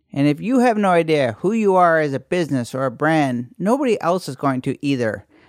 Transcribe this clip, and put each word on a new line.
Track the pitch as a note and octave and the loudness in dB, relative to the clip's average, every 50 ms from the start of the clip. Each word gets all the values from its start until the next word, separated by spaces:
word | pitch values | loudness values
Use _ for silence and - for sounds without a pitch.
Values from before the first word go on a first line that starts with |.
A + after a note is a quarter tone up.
| _ _ - | _ _ -4
And | C#3 C#3+ | 0 0
if | D3 D3 D#3+ E3 | 0 0 0 -2
you | G#3+ C4 B3+ | -2 0 2
have | A#3+ B3+ A3 | 2 2 2
no | G#3+ G3+ F#3+ | 2 2 2
idea | F3 E3+ E3 D#3+ D#3 D3 C3+ A#2 G#2+ - | 2 2 2 2 2 2 2 0 -2 -2
who | - F3+ A3+ | -2 -2 0
you | A3+ G#3+ G3 F#3 | 2 2 2 4
are | F#3 F3+ E3+ D#3+ D#3+ | 4 4 4 4 2
as | D3+ D3 C3+ | 0 0 -2
a | B2+ | -6
business | - - F3+ F3+ E3+ C3+ C#3 B2+ A#2+ - - | -6 -4 -2 -2 -2 0 -2 -2 -4 -4 -4
or | C3 C3+ | -4 -4
a | C3 | -4
brand, | A#2+ - D3 D#3 D#3+ D#3 C#3+ C3 B2 A#2+ B2 B2 - - | -2 -2 0 2 2 2 2 0 -2 -4 -6 -8 -10 -6
nobody | F3 G3+ A#3+ C#4 D4+ B3+ G#3 - - | -2 -2 0 0 0 0 -2 0 0
else | E3 F3+ F#3 - - | -2 -2 -2 -4 -6
is | C3 | -8
going | - - C#3 C3 B2+ - | -4 -2 -2 -2 -2 -4
to | C#3+ B2+ - - | -6 -6 -4 -4
either. | C#3+ C#3 B2 A#2+ A2 G#2 G#2 - _ _ _ _ | -2 -2 0 -2 -2 -4 -6 -10 _ _ _ _